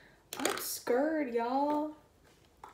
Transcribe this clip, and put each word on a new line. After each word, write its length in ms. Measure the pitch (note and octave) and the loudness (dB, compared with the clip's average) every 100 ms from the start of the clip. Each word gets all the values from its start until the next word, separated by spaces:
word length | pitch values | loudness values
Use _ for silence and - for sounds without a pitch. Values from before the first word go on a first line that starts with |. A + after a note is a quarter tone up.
| - - - - | -20 -20 -10 -2
I'm 200 | - - | -2 0
scared, 720 | - - - B3 D4+ D#4+ C4 | -4 -4 2 2 4 2 0
y'all. 580 | A#3 A#3 C4+ D4 D4+ D4+ D4+ - _ - - - - - | -2 0 2 2 2 -2 -6 -20 _ -20 -20 -20 -20 -16